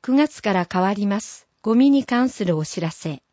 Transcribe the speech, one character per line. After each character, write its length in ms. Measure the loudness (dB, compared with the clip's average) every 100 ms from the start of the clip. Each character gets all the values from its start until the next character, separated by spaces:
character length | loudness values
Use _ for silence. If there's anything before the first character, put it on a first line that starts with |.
九 140 | 0
月 260 | 2 2 -2
か 120 | -2
ら 160 | -2 -2
変 120 | -2
わ 120 | -2
り 120 | 0 -2
ま 140 | -4
す。 260 | -6 -20 _ _
ゴ 120 | 0
ミ 160 | 4 4
に 140 | 4
関 240 | 2 0 0
す 160 | -2
る 120 | -2 -2
お 80 |
知 160 | -2 -6
ら 100 | -8
せ 320 | -6 -10 -10 _